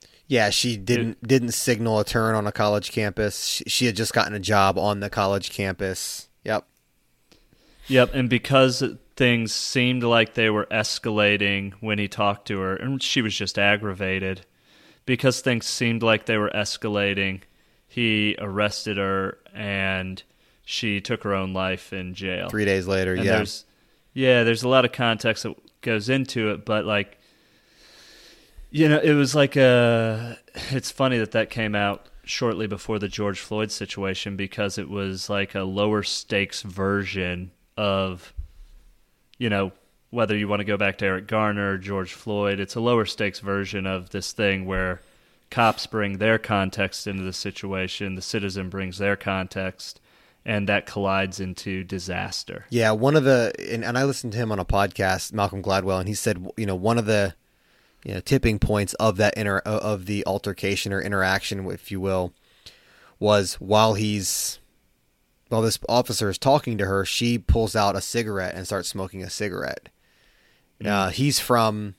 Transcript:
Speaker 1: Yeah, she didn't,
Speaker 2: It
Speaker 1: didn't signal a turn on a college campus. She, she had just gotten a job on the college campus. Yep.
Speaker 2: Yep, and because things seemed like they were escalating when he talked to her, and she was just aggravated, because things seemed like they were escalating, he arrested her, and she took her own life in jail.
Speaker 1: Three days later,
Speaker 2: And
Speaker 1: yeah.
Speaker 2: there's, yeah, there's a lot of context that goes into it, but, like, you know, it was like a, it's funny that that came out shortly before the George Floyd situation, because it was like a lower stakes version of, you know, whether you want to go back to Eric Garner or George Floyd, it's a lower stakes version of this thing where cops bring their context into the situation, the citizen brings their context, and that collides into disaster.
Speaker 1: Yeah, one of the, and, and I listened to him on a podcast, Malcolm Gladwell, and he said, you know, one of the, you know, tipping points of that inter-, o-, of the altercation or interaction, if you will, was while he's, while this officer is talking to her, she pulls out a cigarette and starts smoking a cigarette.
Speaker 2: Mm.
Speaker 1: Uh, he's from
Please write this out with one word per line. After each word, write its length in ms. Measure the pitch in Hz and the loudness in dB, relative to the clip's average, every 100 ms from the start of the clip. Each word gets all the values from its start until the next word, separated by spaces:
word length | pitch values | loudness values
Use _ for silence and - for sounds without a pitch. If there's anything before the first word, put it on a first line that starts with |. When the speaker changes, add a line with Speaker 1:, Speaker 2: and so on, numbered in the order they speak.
| - _ _ | -20 _ _
Speaker 1:
Yeah, 220 | 123 104 | 2 2
she 260 | - 123 113 | 2 0 -2
didn't, 420 | 95 120 113 - | 0 0 0 -4
Speaker 2:
It 60 | 107 | 2
Speaker 1:
didn't 240 | 131 120 | 2 4
signal 480 | 113 - 117 117 110 | -2 0 0 2 2
a 40 | |
turn 300 | 104 120 110 | 2 2 2
on 120 | 110 104 | 2 0
a 60 | |
college 380 | - 104 104 92 | 0 2 2 0
campus. 540 | - 107 92 107 - | -2 -2 0 -2 -2
She, 200 | - - - | -4 -6 -4
she 200 | - 127 | 0 0
had 100 | 101 | 0
just 180 | 110 | 0
gotten 180 | - 104 | 0 0
a 40 | 104 | -2
job 380 | 92 104 98 92 | 2 4 4 4
on 220 | 95 104 | 0 0
the 100 | 101 | -2
college 400 | - 98 98 87 | 0 0 0 -4
campus. 800 | - 98 90 95 92 - - - _ | -4 -4 -2 -4 -6 -8 -10 -14 _
Yep. 200 | - 107 - _ _ _ _ _ _ _ _ _ _ _ - | -4 -4 -4 _ _ _ _ _ _ _ _ _ _ _ 2
Speaker 2:
Yep, 260 | 131 123 | 4 4
and 160 | 139 123 | 2 2
because 520 | 120 - 139 131 123 135 - _ - | 0 4 6 6 4 -4 -4 _ 0
things 360 | 127 120 113 | 2 4 0
seemed 500 | - - 135 123 127 | -4 -2 0 2 2
like 280 | 120 117 110 | 4 4 4
they 140 | - 110 | 2 2
were 180 | 107 - | 2 0
escalating 1040 | 110 107 - 120 107 104 101 101 98 98 - | -2 -2 -4 -2 2 4 4 2 0 -4 -8
when 180 | 110 104 | -4 -2
he 100 | 101 | -2
talked 380 | - 104 101 - | 0 0 0 -4
to 120 | 101 | -4
her, 140 | 95 95 | -2 -4
and 260 | 127 135 | -4 -4
she 180 | - - | -2 0
was 160 | 110 95 | 0 -2
just 220 | 98 - | -4 0
aggravated, 880 | 101 104 107 92 98 95 95 92 - _ _ _ - _ | 2 2 0 -4 -2 -2 -2 -6 -10 _ _ _ -20 _
because 360 | - 127 135 123 | -4 2 2 2
things 260 | - 117 - | 0 0 -2
seemed 360 | - 120 117 | -2 0 2
like 220 | 113 110 | 4 2
they 140 | - 110 | 2 0
were 120 | 104 | 0
escalating, 880 | - 101 - 113 104 101 98 98 95 - _ _ _ _ | -2 -4 -4 -2 0 0 0 -2 -4 -12 _ _ _ _
he 500 | - 117 107 104 - | -2 2 2 2 -2
arrested 580 | 104 98 104 - - 101 | -4 0 0 0 -4 -2
her, 400 | 98 98 95 - - | 0 0 -2 -6 -16
and 680 | 107 104 98 95 95 92 92 - _ _ _ | -10 -6 -2 -2 -2 -4 -10 -14 _ _ _
she 360 | - - 113 101 | -10 -4 -2 -2
took 240 | - 117 | -2 -4
her 100 | 104 | -2
own 180 | 98 95 | -2 -2
life 400 | 95 92 92 - | -2 -2 -4 -6
in 220 | 95 90 | -10 -10
jail. 340 | 90 95 92 90 | -8 -6 -4 -4
Speaker 1:
Three 160 | 107 | 0
days 220 | 104 95 90 | 2 2 2
later, 280 | 95 92 | 0 2
Speaker 2:
And 100 | 92 | 0
Speaker 1:
yeah. 120 | 95 110 | 2 2
Speaker 2:
there's, 280 | 101 - - _ _ _ _ | 0 -8 -16 _ _ _ _
yeah, 300 | - 131 123 | 0 4 6
there's 180 | 117 113 | 6 2
a 60 | 123 | 4
lot 160 | 131 123 | 4 4
of 60 | |
context 500 | - 120 110 117 110 | 2 0 2 0 -2
that 140 | 113 - _ _ | -4 -10 _ _
goes 260 | - 110 104 | -4 -2 0
into 420 | 135 127 127 107 | 0 0 -2 -2
it, 120 | 101 | -2
but, 220 | - 107 95 | -2 -2 2
like, 320 | 104 101 - _ _ _ _ _ _ - - - - - - _ - - | 0 -2 -8 _ _ _ _ _ _ -20 -20 -20 -20 -20 -20 _ -20 -10
you 180 | 143 156 | 4 6
know, 100 | 151 | 6
it 120 | - | 6
was 220 | 147 139 | 6 4
like 220 | 143 139 143 | 4 4 6
a, 840 | 131 123 120 117 113 110 117 117 - - - | 6 8 6 4 2 -2 -6 -12 -16 -14 -6
it's 200 | 135 - | -4 -6
funny 260 | - 131 123 | 0 2 2
that 140 | 110 | 2
that 180 | 117 110 | 0 0
came 240 | - 110 | 0 -2
out 320 | 104 101 98 - - | 0 0 -2 -10 -20
shortly 420 | - - 123 95 107 | -10 -2 -2 0 -4
before 300 | 98 - 110 | -6 -4 -4
the 80 | 101 | -4
George 320 | - 104 95 | -2 -4 -4
Floyd 320 | - 107 107 | -6 -4 -4
situation, 640 | - 101 - 98 95 - 98 | -4 -8 -6 -4 -4 -6 -6
because 420 | 98 - 104 95 | -6 -4 -4 -4
it 100 | 80 | -6
was 400 | 101 98 95 - | -4 -4 -6 -4
like 260 | 101 98 101 | -2 -2 -4
a 80 | |
lower 380 | 95 95 104 107 | -4 0 2 2
stakes 580 | 98 - - 104 98 - | 0 -6 -2 -2 0 -4
version 880 | 104 90 98 101 95 101 90 90 92 _ _ - | -10 -2 0 0 -2 -4 -4 -4 -8 _ _ -4
of, 560 | 104 98 95 90 - - - - - - - _ _ _ _ _ | 0 0 -2 -6 -14 -14 -14 -14 -20 -20 -20 _ _ _ _ _
you 120 | 120 | -2
know, 220 | 104 95 - _ _ _ | 0 -2 -6 _ _ _
whether 260 | 117 110 104 | -2 0 0
you 100 | 104 | 0
want 140 | 104 | -2
to 40 | |
go 120 | 104 101 | -2 0
back 220 | 101 92 | 0 0
to 80 | 101 | -2
Eric 200 | 92 104 | -2 -2
Garner 460 | 110 107 104 101 | 0 0 0 -2
or 60 | 95 | -4
George 340 | 95 98 90 | -4 -6 -6
Floyd, 480 | - - 104 101 98 | -10 -6 -2 0 0
it's 140 | 98 | -4
a 60 | - | -2
lower 240 | 117 120 104 | 2 2 0
stakes 340 | - 101 95 | -2 -4 -4
version 460 | 98 98 98 104 95 | -4 -4 -2 -4 -4
of 240 | 95 90 | -4 -6
this 220 | 101 95 | -8 -8
thing 340 | - 104 98 92 | 0 2 2 0
where 340 | 92 92 92 - _ _ _ _ | -2 -2 -4 -10 _ _ _ _
cops 360 | - 117 107 - | 2 4 2 -4
bring 320 | 110 101 98 | -4 -2 0
their 200 | 107 113 | 2 2
context 680 | - 104 95 - 98 - - | 2 0 0 -2 -4 -4 -8
into 160 | 95 | -6
the 80 | 92 | -6
situation, 840 | 92 104 - 98 95 92 - 101 | -6 -8 -8 -6 -4 -4 -6 -6
the 80 | 92 | -6
citizen 460 | 92 113 101 92 92 | -6 -4 -4 -4 -6
brings 300 | 98 95 90 | -6 -6 -2
their 180 | 101 98 | 0 0
context, 840 | - 95 92 - 95 - - - _ _ _ _ | -2 -2 -4 -6 -6 -8 -16 -18 _ _ _ _
and 240 | - 104 98 | -4 -2 2
that 180 | 101 - | 0 0
collides 520 | - 98 95 95 92 | -4 0 0 0 -4
into 440 | 92 90 - 92 | -8 -8 -6 -6
disaster. 840 | 92 95 90 90 95 - - - - | -6 -8 -6 -6 -6 -8 -10 -14 -4
Speaker 1:
Yeah, 200 | 120 110 | 2 2
one 240 | 110 127 156 | 4 4 4
of 80 | |
the, 280 | 135 127 117 - 50 | 6 4 4 -2 -6
and, 140 | 117 | -6
and 120 | 110 120 | -2 0
I 80 | |
listened 280 | 139 131 123 | 0 -2 -4
to 60 | 107 | -4
him 120 | 117 | -2
on 80 | 104 | -2
a 60 | |
podcast, 680 | 90 101 98 - 95 92 - | 0 2 2 2 0 0 -2
Malcolm 300 | 107 101 98 | -2 -2 -2
Gladwell, 380 | 95 95 95 92 | 0 0 2 0
and 80 | 92 | 0
he 60 | |
said, 320 | 104 - 90 90 - | -2 -2 -2 -4 -6
you 100 | 107 | -4
know, 80 | |
one 240 | 92 98 117 | 0 2 2
of 80 | 107 | 2
the, 280 | 107 98 - _ _ _ _ _ _ | 2 2 -4 _ _ _ _ _ _
you 80 | - | -10
know, 60 | 95 | -8
tipping 380 | - 135 120 104 | 0 2 4 2
points 360 | - 104 101 | 2 2 0
of 220 | - 110 95 | 2 0 4
that 160 | 104 - | 2 2
inter-, 260 | 104 98 | 0 0
o-, 140 | - 110 | 0 -2
of 280 | 107 104 90 | -2 -4 -2
the 200 | 104 - | -4 -2
altercation 640 | 98 - 95 98 98 - | -2 -4 -4 -2 -2 -2
or 80 | 98 | -2
interaction, 680 | 98 101 95 95 - 101 95 | -2 0 2 0 -2 -6 -6
if 220 | 92 - | -10 -8
you 80 | 98 | -4
will, 320 | 95 95 90 - _ _ - - _ _ - _ | -2 0 -2 -6 _ _ -20 -20 _ _ -20 _
was 340 | 104 104 92 | 4 4 2
while 400 | - 95 107 110 | -4 2 4 6
he's, 640 | 101 107 104 92 - - - _ _ _ _ _ _ _ _ _ | 4 0 -2 -2 -4 -6 -8 _ _ _ _ _ _ _ _ _
while 140 | 113 | 0
this 160 | 113 - - | 0 -2 2
officer 400 | 120 123 113 107 | 2 2 0 -2
is 100 | 92 | 0
talking 380 | 135 139 - 110 | 4 4 2 -2
to 80 | 95 | 0
her, 180 | 98 | 0
she 340 | 95 - 120 120 | 0 0 0 0
pulls 380 | - 117 110 110 | 2 2 4 2
out 180 | 101 | 2
a 60 | 95 | 0
cigarette 560 | - 117 110 98 92 92 | -2 -4 -2 -2 -4 -6
and 100 | 92 | -4
starts 220 | 101 87 | -4 -4
smoking 340 | - 92 98 | -8 -8 -8
a 80 | 92 | -10
cigarette. 600 | - 104 92 65 - - _ _ _ _ _ _ _ _ _ | -6 -6 -4 -6 -8 -14 _ _ _ _ _ _ _ _ _
Speaker 2:
Mm. 60 | 104 | -2
Speaker 1:
Uh, 200 | 101 95 | 0 0
he's 280 | 90 139 131 | 2 2 0
from 560 | - 120 113 107 104 | 2 4 4 2 -6